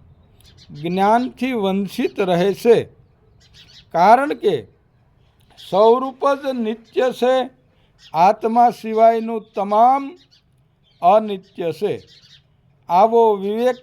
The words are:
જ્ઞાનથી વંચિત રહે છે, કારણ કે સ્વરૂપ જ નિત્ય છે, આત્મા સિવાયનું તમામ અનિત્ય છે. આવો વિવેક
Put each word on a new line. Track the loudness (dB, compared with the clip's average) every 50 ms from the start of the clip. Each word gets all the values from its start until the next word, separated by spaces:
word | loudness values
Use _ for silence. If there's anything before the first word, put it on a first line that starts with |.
| _ _ _ _ _ _ _ _ _ _ _ _ _ -20
જ્ઞાનથી | -16 -12 -10 -6 -4 -2 0 0 0 0 -2 -4 -8 -8 -6 -6 -4
વંચિત | -4 -2 -2 -2 -4 -4 -6 -6 -6 -6 -6 -4 -4
રહે | -4 -2 0 0 0 -2 -2
છે, | 0 2 2 2 2 0 -4 _ _ _ _ _ _ _ _ _ _ _ _ _ -20 -20 _ -20 -20 -16 _
કારણ | -2 2 4 6 6 6 4 0 -6
કે | -4 -2 -2 -2 -2 -4 -10 _ _ _ _ _ _ _ _ _ _ _ _ _ _ _ _ _ -20 -12 -4
સ્વરૂપ | 0 2 4 4 4 2 0 -6 -8 -4 -2 -2 -2
જ | -2 -4
નિત્ય | -6 -6 -4 -4 -6 -6 -8 -12 _ -6 -4 -2 -2
છે, | -2 -2 -2 0 0 0 -2 -4 -10 _ _ _ _ _ _ _ _ _ _ -8 -2
આત્મા | 2 2 2 2 0 -2 -2 0 2 2 2
સિવાયનું | 0 -4 -8 -6 0 2 4 4 4 2 -2 -6 -8 -10 -12 _ -10
તમામ | -8 -6 -2 2 2 4 4 2 0 -4 -8 -16 -20 _ _ _ _ _ _ _ _ _ _ _ _ _ _ _ _
અનિત્ય | 2 2 2 2 2 -2 -8 -10 -12 _ _ -10 -8 -8
છે. | -6 -6 -6 -6 -6 -6 -10 _ _ _ _ _ _ _ _ _ _ _ _ _ _ _ _ -2
આવો | 2 2 2 4 4 2 2 2 0
વિવેક | -2 -4 -6 -4 -4 -2 -4 -4 -6